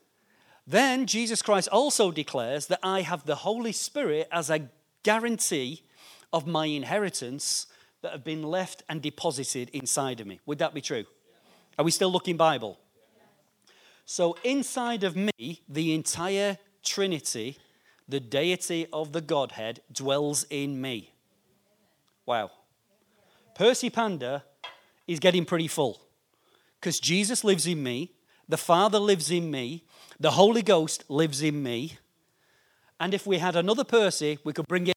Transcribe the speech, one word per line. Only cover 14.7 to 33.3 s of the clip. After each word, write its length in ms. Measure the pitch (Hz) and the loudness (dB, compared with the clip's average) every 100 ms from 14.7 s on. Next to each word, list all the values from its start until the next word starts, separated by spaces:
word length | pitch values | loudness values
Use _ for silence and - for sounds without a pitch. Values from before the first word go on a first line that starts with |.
| 269 240 226 | -4 -2 0
of 120 | 190 185 | -2 0
me, 460 | 208 - 117 110 - | -2 -4 -8 -12 -8
the 240 | 143 165 | -2 0
entire 640 | 156 - - 180 196 202 196 _ _ | 0 -2 -4 -2 0 0 -2 _ _
Trinity, 760 | - - 196 160 - 120 117 139 _ _ _ _ - | -6 -2 -2 -2 -4 -6 -8 -10 _ _ _ _ -6
the 120 | 139 | -6
deity 640 | 117 139 170 180 - 170 165 | -2 0 0 0 -2 -4 -4
of 180 | 156 156 | -6 -6
the 80 | 165 | -6
Godhead, 600 | 151 151 127 - 110 117 - | -2 0 -2 -4 -8 -10 -12
dwells 520 | - 135 139 147 147 - | -6 0 0 2 -2 -4
in 320 | 143 143 135 | -4 -4 -4
me. 320 | 131 117 - _ _ _ _ _ _ _ _ _ _ _ | -6 -8 -10 _ _ _ _ _ _ _ _ _ _ _
Wow. 260 | - 120 101 - _ _ _ _ _ _ _ _ _ | -4 -4 -4 -12 _ _ _ _ _ _ _ _ _
Percy 360 | - 214 254 247 | 0 2 4 0
Panda 540 | 233 220 165 123 139 - _ - - _ _ - | -2 -2 -2 -6 -8 -10 _ -18 -18 _ _ -8
is 120 | 160 | 2
getting 260 | 185 180 | 4 4
pretty 220 | 165 170 160 | 4 0 0
full 340 | - 131 95 _ _ _ _ _ _ _ _ | 0 -2 -2 _ _ _ _ _ _ _ _
'cause 200 | 180 - | -4 -2
Jesus 420 | - 180 208 247 | 0 2 2 2
lives 240 | 214 180 160 | 2 2 2
in 160 | 160 | -2
me, 300 | 127 120 175 _ _ _ - | -2 -4 -6 _ _ _ -4
the 80 | 156 | -2
Father 440 | - 170 208 208 | 4 6 6 4
lives 300 | 208 190 147 | 4 2 2
in 200 | 175 165 | -2 -2
me, 340 | 135 120 165 - - - - | -4 -6 -8 -14 -20 -20 -2
the 120 | 151 | 2
Holy 300 | 147 202 233 | 8 8 6
Ghost 420 | 196 175 156 - - | 4 4 4 -4 -2
lives 340 | 143 165 135 | 0 2 2
in 200 | 156 147 | 0 0
me. 360 | 131 117 156 - _ _ _ _ _ _ _ _ _ - | -2 -4 -6 -12 _ _ _ _ _ _ _ _ _ -6
And 120 | 175 | -2
if 120 | 196 | -2
we 120 | 202 | 0